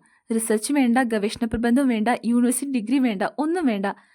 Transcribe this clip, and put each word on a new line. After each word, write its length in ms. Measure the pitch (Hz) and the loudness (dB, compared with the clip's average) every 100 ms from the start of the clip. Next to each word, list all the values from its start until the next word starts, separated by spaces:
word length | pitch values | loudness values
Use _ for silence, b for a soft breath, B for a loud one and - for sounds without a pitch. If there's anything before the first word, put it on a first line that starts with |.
| _ _ - 226 | _ _ -4 -4
റിസർച്ച് 380 | 226 214 214 | 0 -2 0
വേണ്ട, 240 | 285 247 240 | 0 2 2
ഗവേഷണ 480 | 247 220 202 - 233 | 0 0 -2 -4 -4
പ്രബന്ധം 420 | 233 233 240 269 | -2 2 2 2
വേണ്ട, 200 | 220 214 254 214 | 2 0 0 0
യൂണിവേഴ്സിറ്റി 460 | 240 240 254 285 | 2 2 0 -2
ഡിഗ്രി 280 | 254 208 277 | -4 0 0
വേണ്ട, 220 | 254 190 196 - | 0 0 -4 -2
ഒന്നും 280 | 302 359 285 | -2 0 0
വേണ്ട. 200 | 202 196 - b | 0 -4 -6 b